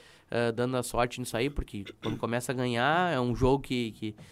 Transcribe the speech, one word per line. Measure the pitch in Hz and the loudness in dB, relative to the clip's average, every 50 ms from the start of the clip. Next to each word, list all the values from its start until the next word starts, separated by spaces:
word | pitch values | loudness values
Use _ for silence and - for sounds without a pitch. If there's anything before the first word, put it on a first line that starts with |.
| - - - - _ _ | -20 -20 -20 -20 _ _
ah, | - 117 120 120 | -2 0 0 0
dando | 113 117 123 127 131 | 0 0 0 0 0
a | 123 | -2
sorte | 120 - - 117 123 123 - 127 | -2 0 2 2 2 2 0 -6
nisso | 123 - - | -6 -4 -2
aí, | 110 131 147 | 0 0 0
porque | 143 - - - - 101 95 - - - | 0 -4 -4 -4 -8 -8 -10 -10 -12 -6
quando | - 110 110 | -4 -4 -4
começa | 113 120 113 117 123 - - | -2 -2 -2 -2 -2 -2 -2
a | 123 | -2
ganhar, | 131 123 123 120 117 123 143 160 180 180 175 151 | 0 0 0 2 2 2 4 4 2 2 2 2
é | 127 | 0
um | 123 123 117 | 0 0 2
jogo | 107 131 127 139 139 | 4 4 4 4 4
que, | 123 - 131 123 117 110 | 2 -2 -2 -2 -2 -4
que, | 104 - 110 107 104 - - - | -6 -6 -8 -8 -8 -10 -16 -20